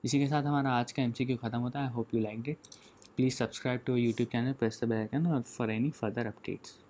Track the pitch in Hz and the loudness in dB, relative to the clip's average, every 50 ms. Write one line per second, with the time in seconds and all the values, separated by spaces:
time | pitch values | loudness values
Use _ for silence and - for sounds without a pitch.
0 | - 120 143 143 143 135 151 147 139 147 147 143 139 135 127 120 120 - - - | 0 2 2 2 4 4 2 2 2 2 2 2 2 2 2 2 0 0 0 0
1 | 135 120 120 - 131 127 131 117 - 113 113 120 123 123 123 143 139 127 117 120 | 0 0 2 0 0 0 0 -2 -2 -2 -2 0 -2 -2 -2 -2 -4 -2 -2 -4
2 | 113 - - 113 110 107 107 113 117 143 151 - - - - - - - - - | -2 0 0 0 0 0 -2 -6 -6 -6 -6 -8 -10 -20 -20 -20 -20 -20 -20 -20
3 | - - - - 131 131 127 - 123 110 - - - 131 123 123 123 - 127 123 | -20 -8 0 2 2 2 2 2 -2 -2 -2 -4 -2 -2 -2 -2 0 0 2 2
4 | 120 117 113 - 120 113 - 120 117 131 135 - 117 113 - - - 117 113 110 | 2 2 2 2 0 0 0 0 0 0 0 0 0 -2 0 0 -2 0 0 0
5 | 110 107 - 143 165 175 156 131 117 - - - 120 110 110 110 120 151 147 - | 0 0 0 0 2 2 2 0 -2 -4 -4 -2 -2 0 2 2 0 0 0 -2
6 | - 107 107 120 117 110 - - - - 95 95 - - - - - | -4 -2 -2 -2 -4 -4 -4 -8 -8 -8 -8 -8 -10 -18 -20 -20 -20